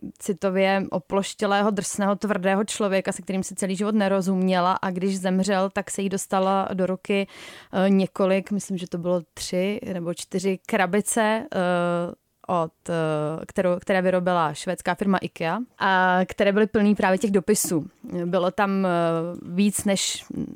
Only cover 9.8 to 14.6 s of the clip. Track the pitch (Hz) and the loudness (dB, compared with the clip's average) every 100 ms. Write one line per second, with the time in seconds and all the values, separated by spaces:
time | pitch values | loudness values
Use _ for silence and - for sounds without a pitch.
9.8 | - 180 170 175 - 190 190 185 - 220 | -6 -6 -6 -8 -6 -4 -2 -4 -2 0
10.8 | 185 202 - - 214 220 - 196 180 175 | 2 0 0 0 0 0 -2 -2 0 0
11.8 | 175 175 175 - _ _ - 180 165 - | 0 0 -4 -8 _ _ -4 -2 -2 -6
12.8 | - 165 156 151 151 160 - - 180 180 | -6 -2 0 0 -2 -6 -6 -2 0 0
13.8 | - 190 185 185 180 175 156 147 | 0 2 2 2 2 2 0 -2